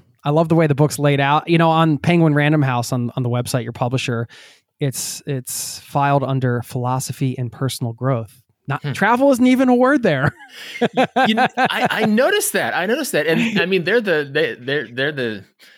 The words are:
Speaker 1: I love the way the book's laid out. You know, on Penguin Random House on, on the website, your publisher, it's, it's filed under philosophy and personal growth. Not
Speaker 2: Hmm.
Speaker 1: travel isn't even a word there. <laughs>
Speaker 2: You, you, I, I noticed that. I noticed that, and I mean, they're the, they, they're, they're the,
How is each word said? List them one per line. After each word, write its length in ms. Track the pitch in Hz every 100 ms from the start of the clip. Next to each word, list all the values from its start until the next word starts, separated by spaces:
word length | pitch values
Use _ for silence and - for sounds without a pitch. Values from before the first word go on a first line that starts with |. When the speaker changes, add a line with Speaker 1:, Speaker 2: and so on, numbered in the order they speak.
| _ _
Speaker 1:
I 80 | 147
love 180 | 151 160
the 60 | 165
way 100 | 160
the 80 |
book's 240 | 135 151 -
laid 220 | 147 139
out. 280 | 139 151 170
You 120 | 165
know, 100 | 165
on 300 | 160 165 143
Penguin 340 | 175 175 160
Random 300 | 147 147 156
House 280 | 131 123 123
on, 200 | 127 120 -
on 60 |
the 80 | 120
website, 320 | 123 123 131
your 120 | 117
publisher, 540 | - 123 127 - 117 117 - - _ _ _
it's, 420 | 143 - - - -
it's 500 | 135 - - - -
filed 460 | - 143 143 139
under 400 | 127 135 127 120
philosophy 760 | - 127 123 127 - - 131 127
and 140 | 120
personal 420 | - 131 - 120
growth. 480 | 113 131 120 107 - _ _ -
Not 140 | 143
Speaker 2:
Hmm. 120 | 143
Speaker 1:
travel 360 | 123 196 240 277
isn't 160 | 240 254
even 240 | 254 262
a 60 | 247
word 260 | 254 285
there. 320 | 214 139 143 -
<laughs> 420 | - - - -
Speaker 2:
You, 240 | 233 - 254 - -
you, 80 | 226
I, 500 | 262 - 254 208 240
I 140 | 196 220
noticed 460 | 214 302 415 359
that. 220 | 190 123 127
I 120 | 190
noticed 240 | 277 269
that, 160 | 156 151
and 340 | 165 226 202
I 60 | 175
mean, 160 | 185
they're 180 | 165 233
the, 260 | 208 156 147
they, 240 | 147 147 113
they're, 320 | 123 143 113
they're 240 | 120 139
the, 340 | 143 117 104 - _ -